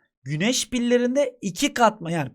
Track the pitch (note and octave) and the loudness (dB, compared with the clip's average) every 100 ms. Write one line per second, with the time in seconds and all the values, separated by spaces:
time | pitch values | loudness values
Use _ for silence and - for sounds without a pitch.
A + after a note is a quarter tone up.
0 | _ _ C3+ D3+ G#3 B3+ - B3 A#3+ B3 | _ _ -8 -2 0 0 -2 -2 2 2
1 | B3 C4+ C4+ - G3 - C#4 A#3+ A3+ - | 2 0 -2 -2 -8 -2 -2 4 2 2
2 | E3 E3+ C3 | -6 -4 -4